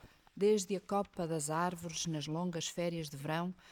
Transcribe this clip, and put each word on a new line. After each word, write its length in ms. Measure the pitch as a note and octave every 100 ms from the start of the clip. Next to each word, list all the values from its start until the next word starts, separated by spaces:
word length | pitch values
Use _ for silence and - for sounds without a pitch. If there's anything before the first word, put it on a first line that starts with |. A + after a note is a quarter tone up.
| - - _ -
desde 400 | G3+ G#3+ F#3 F#3+
a 40 |
copa 460 | - G3+ G3 - E3
das 220 | D#3+ D3
árvores 560 | D#3 F3+ F3 E3+ D#3
nas 220 | E3+ D#3 C#3+
longas 420 | D#3 F3+ E3 -
férias 400 | - F3 E3+ D#3
de 80 | C#3+
verão, 380 | D3 D#3+ F3+ F3+ -